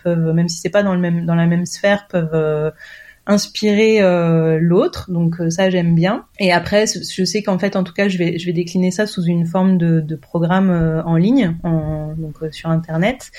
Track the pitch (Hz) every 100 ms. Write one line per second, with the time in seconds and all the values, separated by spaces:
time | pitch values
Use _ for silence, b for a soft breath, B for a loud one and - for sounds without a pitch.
0 | 175 170 160 165 170 170 175 208 202 180
1 | 175 170 170 170 170 175 175 - 202 202
2 | - 180 160 160 156 151 156 B B B
3 | B B - 202 - - 214 208 220 220
4 | 190 175 170 165 160 160 170 180 339 -
5 | - 170 165 170 165 165 190 180 170 165
6 | 180 254 - - 190 175 170 208 214 180
7 | - - 185 208 208 185 202 196 180 -
8 | 202 185 170 170 175 170 170 185 180 180
9 | 208 196 170 170 170 185 190 185 170 165
10 | 151 160 - 170 170 185 190 175 160 160
11 | 165 165 190 269 185 165 170 165 156 156
12 | 151 160 156 151 160 - 165 160 165 160
13 | 196 262 -